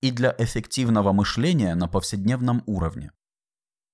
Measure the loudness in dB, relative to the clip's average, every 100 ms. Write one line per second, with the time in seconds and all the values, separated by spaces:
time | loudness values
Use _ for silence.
0 | -4 0 0 0 -2 -4 -6 -2 2 4
1 | 4 4 2 0 0 2 2 0 -2 -2
2 | -4 -2 0 0 0 -2 -2 -2 -2 -6
3 | -14 _ _ _ _ _ _ _ _